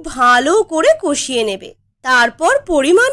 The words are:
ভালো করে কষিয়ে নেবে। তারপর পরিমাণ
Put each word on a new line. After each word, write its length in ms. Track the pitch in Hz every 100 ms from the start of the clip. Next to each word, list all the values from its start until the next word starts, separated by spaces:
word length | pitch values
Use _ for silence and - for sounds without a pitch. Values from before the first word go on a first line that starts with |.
| 311
ভালো 480 | 262 247 247 269 415
করে 280 | - 320 571 640
কষিয়ে 420 | 330 285 - 247
নেবে। 260 | 220 190 185 _ _ _ 254
তারপর 480 | 254 240 - 339 554 -
পরিমাণ 440 | 302 269 381 523